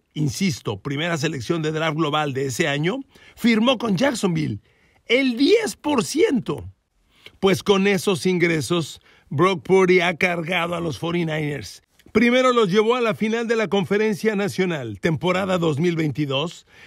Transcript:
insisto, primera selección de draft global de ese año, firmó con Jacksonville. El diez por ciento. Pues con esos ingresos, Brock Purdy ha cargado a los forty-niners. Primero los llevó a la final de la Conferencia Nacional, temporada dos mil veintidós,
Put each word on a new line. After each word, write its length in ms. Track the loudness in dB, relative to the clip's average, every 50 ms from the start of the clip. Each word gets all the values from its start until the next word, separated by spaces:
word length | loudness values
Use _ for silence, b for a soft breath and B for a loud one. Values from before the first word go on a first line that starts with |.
| _ _ -6
insisto, 680 | -4 -2 -2 -2 0 -2 -2 -2 -4 -6 -8 -8 -8
primera 360 | -8 -8 -6 -4 -4 -4 -2 -2
selección 440 | -2 -4 -4 -4 -4 -4 -4 -2
de 100 | -2 -2
draft 260 | -2 -2 -2 -2 0 0
global 360 | -2 0 0 0 -2 -2 -2
de 140 | -4 -4 -4
ese 200 | -2 -2 -2 -2
año, 320 | 0 -2 -2 -2 -4 -4 -8 B B B B B B
firmó 420 | B 2 2 4 4 4 2 0 0
con 180 | 0 -2 0
Jacksonville. 640 | 0 0 0 0 0 -2 -2 0 0 -2 -4 -6 -8 b b b b b b b b b
El 320 | 0 2 2 2 2 2 2
diez 380 | 4 4 4 4 2 0 -6
por 280 | _ -4 -2 0 0 0
ciento. 640 | -2 0 2 2 2 2 0 -2 -4 -8 -8 -8 -16 -18 _ _ _ _ _ _ B B B B B B B
Pues 240 | 2 2 2 2 2
con 240 | 2 2 4 4 2
esos 380 | 2 2 0 0 -2 0 0
ingresos, 760 | 0 2 2 2 2 2 0 0 0 -2 -2 -2 -4 -10 -18 b b b b b b
Brock 340 | 0 2 2 2 2 0 0
Purdy 380 | 2 4 4 6 6 4 4
ha 160 | 4 2 -2 0
cargado 580 | -2 -2 -2 -2 -4 -2 -2 -2 -2 -2 -4
a 40 | -4
los 200 | -4 -6 -6 -6
forty-niners. 840 | -6 -4 -2 -2 -2 -2 -2 -4 -4 -4 -6 -8 -10 -14 -18 -20 _ _ _ _ _ -2
Primero 420 | 0 2 4 4 4 4 4 4 4
los 180 | 4 2 4
llevó 240 | 4 2 4 4 2
a 60 | 2
la 120 | 0 -2 0
final 320 | 0 -2 -2 0 -2 -2 -2
de 100 | 0 0
la 100 | 0 0
Conferencia 720 | 0 -2 0 0 0 0 0 0 -2 0 -2 -2 0 0
Nacional, 600 | -2 -2 -2 -2 -2 -2 -2 -4 -6 -10 -10 -4
temporada 560 | -2 -2 -2 0 0 0 0 0 0 0 0 0
dos 220 | 0 0 0 0
mil 180 | 0 0 0 0
veintidós, 680 | -2 -2 -2 -4 -4 -2 -2 -4 -4 -6 -8 -12 _ B B B B